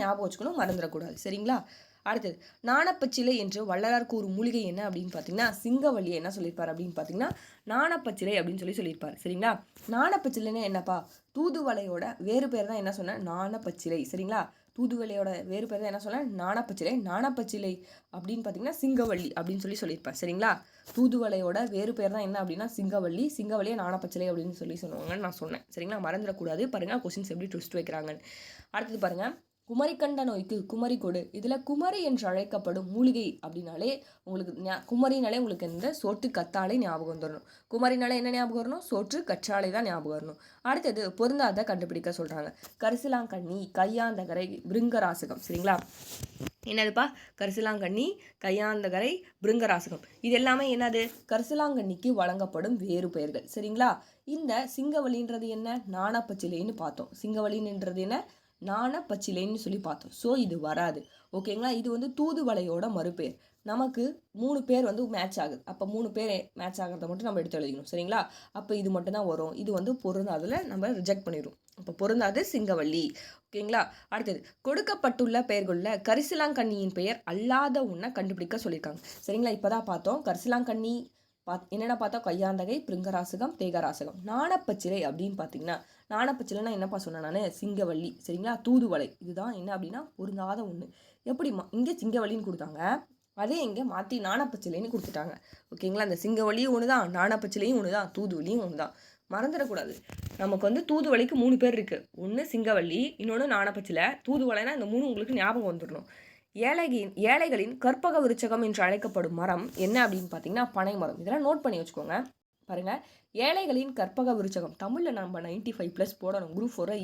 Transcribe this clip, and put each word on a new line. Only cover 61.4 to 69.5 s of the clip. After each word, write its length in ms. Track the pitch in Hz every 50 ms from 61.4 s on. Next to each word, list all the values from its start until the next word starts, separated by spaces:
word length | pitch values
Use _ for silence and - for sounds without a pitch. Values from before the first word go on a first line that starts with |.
| 190 220 202 220 240 254 247 233
இது 80 | 220 247 233
வந்து 140 | 240 262 269 262 -
தூதுவளையோட 680 | 294 320 294 330 285 240 214 190 180 170 170 170 196 226 208 175
மறுபெயர். 360 | 160 175 175 - 156 - - - _ _ _ _ _
நமக்கு 380 | 214 214 247 262 262 262 240 240 285 311 - _ _ - 202
மூணு 180 | 233 269 294 277 262 254
பேர் 160 | 247 254 254 208
வந்து 140 | 208 226 247 220 220
மேட்ச் 240 | 185 185 190 190 - 156
ஆகுது. 160 | 151 135 127 - -
அப்ப 160 | 180 - 196 196 214
மூணு 160 | 220 233 208 214 220
பேர் 140 | 220 220 196 185 - - _ -
மேட்ச் 200 | 180 185 190 - 185
ஆகுறத 240 | 175 180 165 170 165
மட்டும் 180 | 180 190 226 226
நம்ம 120 | 202 175
எடுத்து 180 | 156 170 170 156
எழுதிக்கணும். 300 | 151 139 135 139 143 -
சரிங்களா? 300 | - 175 175 185 220 214 175 - - - - - - 202
அப்ப 160 | 202 - 214 208
இது 80 | 190 190 190
மட்டும் 220 | 180 175 190 196 214
தான் 100 | 202 175
வரும். 220 | 160 160 160 160